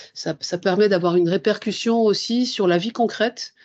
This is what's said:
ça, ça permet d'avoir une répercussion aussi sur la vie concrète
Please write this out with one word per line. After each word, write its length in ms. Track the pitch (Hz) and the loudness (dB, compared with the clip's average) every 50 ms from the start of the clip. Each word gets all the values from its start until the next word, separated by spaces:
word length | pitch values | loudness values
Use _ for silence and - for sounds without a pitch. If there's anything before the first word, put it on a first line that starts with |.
| - - - | -20 -20 -16
ça, 240 | - - 170 151 - | -10 -8 -8 -8 -6
ça 180 | - - 180 175 | -6 -8 -6 -2
permet 280 | - 196 180 196 214 | 0 0 2 4 4
d'avoir 300 | 202 196 175 175 180 170 | 4 4 2 2 2 2
une 100 | 180 175 | 2 2
répercussion 720 | 170 185 196 - 220 202 - - 220 185 - - 233 226 233 226 | 2 0 0 0 0 -2 0 -2 -6 -6 -4 -2 0 2 2 2
aussi 420 | 214 196 - - - 233 247 247 | 2 2 0 -2 -2 -2 -2 -2
sur 220 | 240 - - 202 | -2 -2 0 2
la 100 | 180 175 | 2 2
vie 140 | 175 180 233 | 2 0 -2
concrète 640 | - - 233 208 - - 214 247 240 - - - _ _ | -2 -2 -2 -2 0 -2 -2 -2 -2 -6 -16 -16 _ _